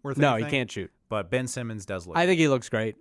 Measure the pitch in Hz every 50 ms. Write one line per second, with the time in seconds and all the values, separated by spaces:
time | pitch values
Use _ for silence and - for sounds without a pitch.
0 | - 143 135 135 156 143 123 110 113 147 139 135 127 107 - 107 92 - - _
1 | _ _ 113 107 98 87 120 127 127 120 - 131 123 113 113 107 95 - 101 92
2 | 85 90 85 170 175 180 190 165 160 147 135 127 117 - - 110 110 113 107 -